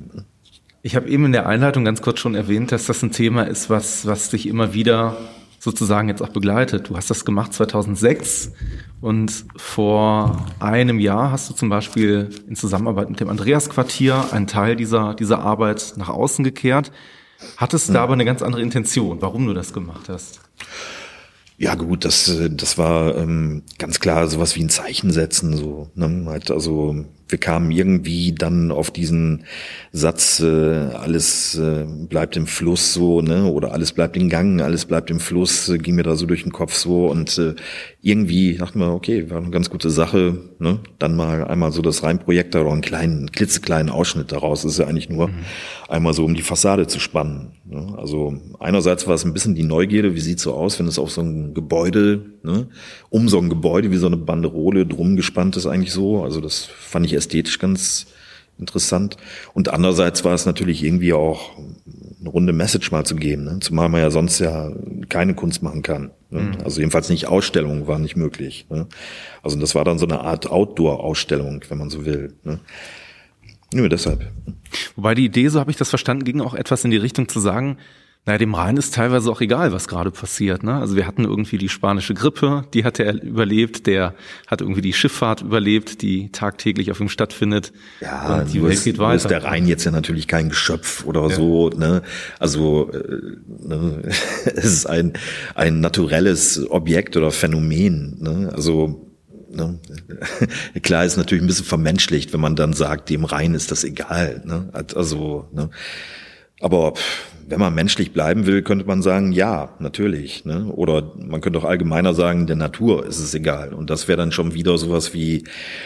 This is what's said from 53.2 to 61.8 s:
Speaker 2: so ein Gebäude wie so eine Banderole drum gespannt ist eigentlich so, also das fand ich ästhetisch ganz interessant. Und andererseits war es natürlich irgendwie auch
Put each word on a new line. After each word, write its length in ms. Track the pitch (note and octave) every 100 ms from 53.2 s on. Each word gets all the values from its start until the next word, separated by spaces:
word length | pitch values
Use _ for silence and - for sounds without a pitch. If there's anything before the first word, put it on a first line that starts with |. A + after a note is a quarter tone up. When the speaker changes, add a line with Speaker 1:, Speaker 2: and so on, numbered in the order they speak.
| A#2
Speaker 2:
so 100 | F#2+
ein 100 | F2
Gebäude 420 | E2 E2+ F2+ G#2
wie 40 | F#2
so 80 | F2
eine 100 | E2+
Banderole 680 | D#2+ E2 E2 D#2+ E2+ G2 F2
drum 280 | - F2 F#2+
gespannt 400 | - F2+ F#2 F2+
ist 100 | E2+
eigentlich 260 | F2+ F#2
so, 320 | F#2+ G2 G#2
also 160 | C#2 D#2
das 240 | D2+ -
fand 420 | - - - E2+ E2
ich 80 | -
ästhetisch 380 | - E2 D#2+ -
ganz 480 | F#2+ F#2 - - - - - - _ -
interessant. 600 | F2 F#2 - F#2 G2+ - - - -
Und 160 | - F2+
andererseits 540 | D#2+ F#2 F2 F2 -
war 80 | F2
es 140 | F2+ F2+
natürlich 360 | E2 F2+ D2+
irgendwie 280 | D2+ F2+ F2
auch 380 | D#2 D#2+ D#2 - - D2 -